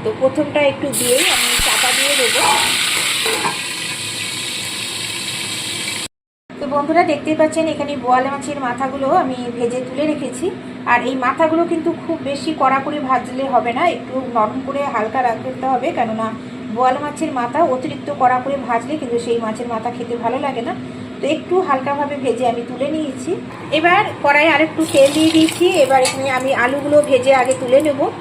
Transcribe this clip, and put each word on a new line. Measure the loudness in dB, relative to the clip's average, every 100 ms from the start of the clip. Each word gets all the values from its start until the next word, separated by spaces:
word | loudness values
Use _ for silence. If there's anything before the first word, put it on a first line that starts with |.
তো | -4 0
প্রথমটা | 0 0 0 2 2
একটু | 0 -4 -2
দিয়েই | 2 2 4 2
আমি | 0 0 0
চাপা | 2 2 2
দিয়ে | 2 2
দেবো। | 2 2 2 2 2 0 -2 -2 -2 -2 -2 -2 -4 -6 -8 -8 -8 -8 -8 -8 -8 -8 -8 -8 -8 -8 -8 -8 -8 -8 -8 -8 -6 -8 -6 -6 -6 -6 -10 _ _ _ _
তো | -8 -2 -2
বন্ধুরা | 2 2 4
দেখতেই | 0 0 2
পাচ্ছেন | 2 2 0
এখানে | 0 -4 -4
বোয়াল | 2 2 2
মাছের | -4 -6 -4 -4
মাথাগুলো | -2 -4 -2 2 2
আমি | 2 -4 -6 -2
ভেজে | -2 -2 -6
তুলে | -2 -2
রেখেছি। | -2 -4 -4 -6 -6 -12 -10 0
আর | 2 2
এই | -2 -2
মাথাগুলো | 2 2 2 2
কিন্তু | 0 -2 -4
খুব | -4 -6 -4
বেশি | -4 -4 2
কড়া | 2 2 -2
করে | -4 0
ভাজলে | -2 -2 -4 0
হবে | 2 2 0
না, | 0 0
একটু | -6 -6 -2 0
নরম | 0 -2 -4
করে | -4 -2
হালকা | -2 -2 0
রাখতে | 0 -2 -6 -6 -2
হবে, | 0 0 -2
কেননা | -2 -2 -4 -6 -12 -12 -8 0
বোয়াল | 2 2
মাছের | -2 -4 -4 -2
মাথা | -2 2 2
অতিরিক্ত | 2 -2 -8 -8 2
কড়া | 4 4
করে | 0 -4 -2
ভাজলে | -2 -2 -6
কিন্তু | -2 -2 0
সেই | -2 -2
মাছের | -4 -4
মাথা | -4 -4 -6
খেতে | -6 -2
ভালো | -2 -2 -2
লাগে | -4 -4
না। | -6 -8 -10 -12 -6
তো | -2 -2
একটু | 0 0 2
হালকাভাবে | 2 2 -2 -2 -2
ভেজে | -2 0 0
আমি | 0 -4
তুলে | -4 -2 -2
নিয়েছি। | -4 -4 -4 -4 -6 -12 -2 2
এবার | 4 4 2 0
কড়াইয়ে | 2 4 6 4
আরেকটু | 2 0 0
তেল | 6 6
দিয়ে | 6 4 6
দিয়েছি। | 4 4 2 4
এবার | 6 6 4
এখানে | 0 -2 0
আমি | 0 2
আলুগুলো | 2 0 4 4 6
ভেজে | 4 6 4
আগে | 4 0
তুলে | 4 4 4
নেব। | 2 0 -2